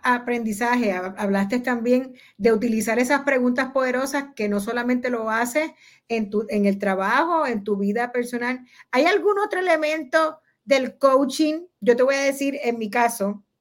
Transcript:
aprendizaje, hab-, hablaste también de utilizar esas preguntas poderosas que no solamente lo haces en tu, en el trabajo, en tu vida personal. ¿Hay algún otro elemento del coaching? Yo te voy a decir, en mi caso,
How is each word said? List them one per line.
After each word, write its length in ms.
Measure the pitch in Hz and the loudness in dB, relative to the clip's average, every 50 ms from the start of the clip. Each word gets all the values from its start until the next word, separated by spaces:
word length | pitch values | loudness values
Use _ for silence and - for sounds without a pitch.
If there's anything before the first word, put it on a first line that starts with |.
| - | -2
aprendizaje, 920 | 254 247 240 240 247 240 233 226 220 208 202 247 233 247 247 240 202 180 | 0 0 0 -2 -2 -4 -2 -2 -4 -4 -2 0 0 2 2 2 0 0
hab-, 220 | 180 180 190 196 | -2 -4 -6 -6
hablaste 420 | - 208 202 196 196 196 196 240 247 | -4 -2 0 2 0 0 0 -2 -2
también 560 | 247 262 247 233 226 247 247 254 262 262 - - - - _ | -2 -2 -2 0 2 2 2 2 0 -4 -10 -20 -20 -20 _
de 140 | - 196 233 226 | 0 2 2 2
utilizar 460 | 214 247 226 220 220 202 226 220 240 | 2 0 0 -2 -2 -2 0 0 0
esas 220 | 247 247 294 277 | 2 2 0 0
preguntas 500 | 277 285 277 254 247 247 247 277 262 262 | 0 0 0 2 2 2 0 0 -2 -2
poderosas 540 | - 269 254 254 247 247 269 277 294 285 277 - - | -2 -2 -2 0 -2 -2 -4 -2 -4 -6 -6 -8 -6
que 140 | - 214 208 | -6 -4 -2
no 100 | 202 202 | -2 -2
solamente 500 | 202 233 233 240 240 247 254 247 247 254 | -2 -2 -4 -2 -2 -2 -2 -2 -2 -4
lo 200 | 247 226 220 220 | -4 -4 -2 -2
haces 420 | 220 226 240 240 - 302 311 320 - _ - - _ _ _ - | -2 0 -2 0 0 -2 -2 -2 -6 _ -20 -20 _ _ _ -4
en 200 | 233 226 214 196 | -4 -4 -2 -2
tu, 160 | 208 208 226 - | -2 -4 -2 0
en 160 | 220 208 202 | 0 2 2
el 120 | 202 196 196 | 2 2 2
trabajo, 680 | 208 196 190 190 190 202 233 277 330 330 349 320 294 | 0 -2 0 0 0 2 2 2 2 2 2 0 0
en 160 | 254 233 208 202 | 0 -2 -4 -2
tu 140 | 214 208 | -2 -2
vida 340 | 196 202 202 208 233 247 240 | 0 0 -2 0 -2 -4 -2
personal. 540 | 247 247 240 240 247 233 240 247 254 254 - - _ - - _ | -2 -4 -4 -4 -6 -4 -4 -4 -4 -6 -10 -18 _ -20 -8 _
¿Hay 140 | - 254 302 | 2 4 4
algún 340 | 349 415 359 302 415 403 403 | 4 4 2 2 2 2 2
otro 200 | 415 415 381 359 | 0 -2 -2 0
elemento 800 | 370 359 320 311 311 302 311 320 294 - - 320 320 311 311 - _ _ _ _ _ | 2 2 2 2 2 -2 -2 -4 -2 0 2 2 2 0 -2 -8 _ _ _ _ _
del 320 | 208 277 277 254 - - | 0 2 2 2 -2 -2
coaching? 720 | _ - 269 262 269 285 277 - - 311 302 311 330 349 - _ _ | _ 4 4 4 4 2 0 0 0 0 0 0 -2 -8 -14 _ _
Yo 160 | 202 240 233 | 2 2 4
te 80 | 240 254 | 4 4
voy 120 | 269 277 | 2 2
a 60 | 277 | 2
decir, 360 | 277 277 277 277 277 277 277 - - | 0 0 0 0 -2 -2 -2 -2 -2
en 140 | 240 233 | -4 -2
mi 120 | 226 220 208 | -2 -4 -2
caso, 540 | 196 240 233 233 226 - 196 202 208 - - _ _ _ | 0 0 0 0 0 -2 -4 -4 -4 -6 -12 _ _ _